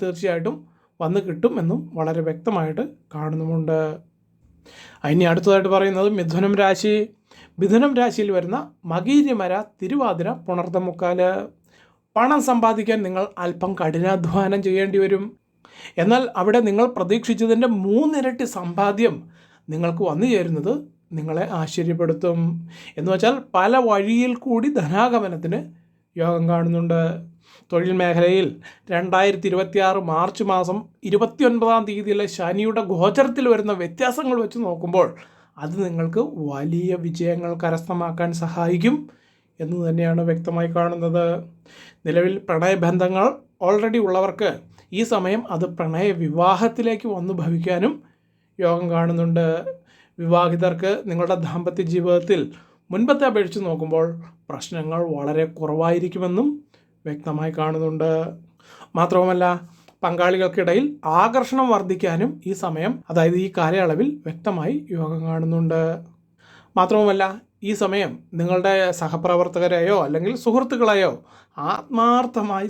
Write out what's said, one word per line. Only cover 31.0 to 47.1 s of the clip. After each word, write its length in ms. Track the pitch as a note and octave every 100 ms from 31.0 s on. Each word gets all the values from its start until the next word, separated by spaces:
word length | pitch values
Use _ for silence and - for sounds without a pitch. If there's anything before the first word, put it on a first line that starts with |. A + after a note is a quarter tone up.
| G3+
ഇരുപത്തിയൊൻപതാം 760 | G3+ A3+ - B3+ A#3 A3+ A3+ G#3+
തീയതിയിലെ 380 | G3+ G#3 G3+ G3+ -
ശനിയുടെ 460 | E3+ F#3+ A3 A3 G3+
ഗോചരത്തിൽ 520 | F3+ F#3 C4 C4 A#3+ B3
വരുന്ന 200 | A3 G#3 F#3+
വ്യത്യാസങ്ങൾ 540 | E3+ E3+ B3+ B3 C4+ B3
വെച്ച് 140 | G#3 A#3 G3+
നോക്കുമ്പോൾ 420 | E3+ E3+ F3+ C3+ - - _ _ -
അത് 180 | D3+ F#3
നിങ്ങൾക്ക് 380 | F#3 E3 E3 F#3+ A#3 - D3
വലിയ 420 | C#3 D3+ E3+ F3+ F3+
വിജയങ്ങൾ 480 | E3+ E3 E3+ F3 E3+ E3+
കരസ്ഥമാക്കാൻ 680 | E3+ D#3+ E3+ F3 E3+ E3 F3 E3+
സഹായിക്കും 540 | E3 E3+ E3+ F3 G#3+ D4 - - _ _ _ -
എന്ന് 160 | D#3+ F3 E3+
തന്നെയാണ് 360 | E3 E3+ E3 E3+
വ്യക്തമായി 400 | E3 E3+ E3+ E3+ E3+
കാണുന്നത്. 500 | E3+ E3+ E3 E3+ E3+ F3 - - _ - - _ E3
നിലവിൽ 280 | E3+ F3+ G3 -
പ്രണയബന്ധങ്ങൾ 800 | E3 F3+ F#3+ E3+ F3+ F#3 F#3+ A3+ - - _ F3+
already 340 | G#3 A3+ A3+ G3+
ഉള്ളവർക്ക് 440 | F#3 F#3+ F3+ G3+ - - - _ F#3
ഈ 40 | A3+
സമയം 280 | G#3+ F#3 G#3+ A#3
അത് 100 | E3+ F3 E3+
പ്രണയ 320 | D#3+ D#3+ G3+ F3
വിവാഹത്തിലേക്ക് 840 | D#3 D#3 F3+ F#3 A3+ A#3 A#3 A3 A3+